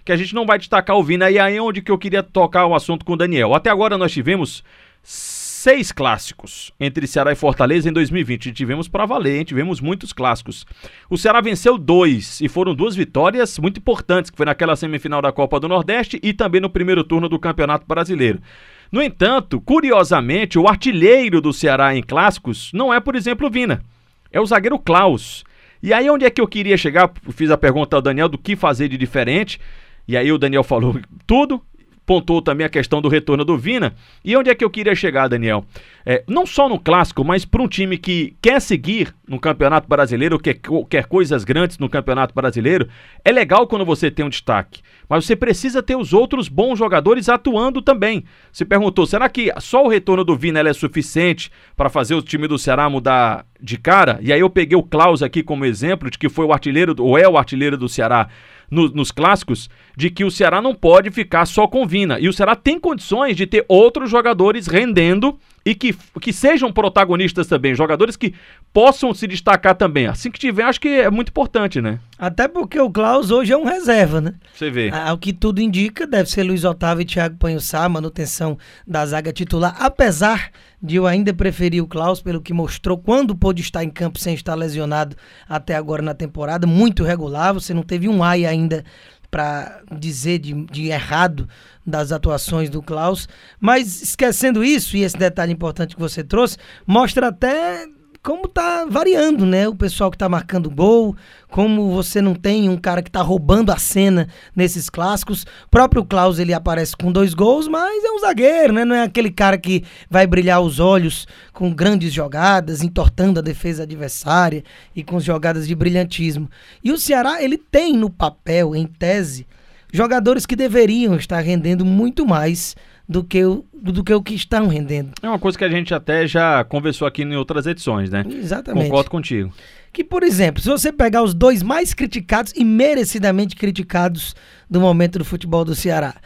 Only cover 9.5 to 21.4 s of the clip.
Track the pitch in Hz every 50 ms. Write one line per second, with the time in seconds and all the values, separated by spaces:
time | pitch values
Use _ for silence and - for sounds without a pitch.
9.5 | 139 127 151 185 180 117 131 156 190 190 - - - - 127 123 117 113 - -
10.5 | - - - - - - - - - - _ _ 180 170 - 220 214 233 202 226
11.5 | 202 175 - 240 254 208 147 123 170 180 180 160 131 107 101 - - - 151 147
12.5 | - 175 185 185 160 127 180 233 190 190 185 - - - 156 185 214 247 240 -
13.5 | - - 147 190 196 - - - 226 - - - 175 185 180 - - - 151 147
14.5 | 143 - 170 165 156 - 165 156 156 139 - 151 147 143 139 139 131 - 143 135
15.5 | 151 143 147 165 185 180 156 190 214 240 220 - - - - 208 208 - 226 190
16.5 | 170 185 190 190 185 185 180 180 185 175 156 160 165 165 170 170 165 160 - 170
17.5 | 156 - 147 143 147 147 - - 156 165 170 170 185 147 127 113 101 90 - -
18.5 | - - - - - - _ - - 240 294 269 - - 180 214 262 269 - -
19.5 | - 123 - - 269 330 302 262 233 202 175 - 180 147 120 117 147 190 220 175
20.5 | - 165 170 208 208 - - 262 214 165 165 208 240 269 254 220 170 160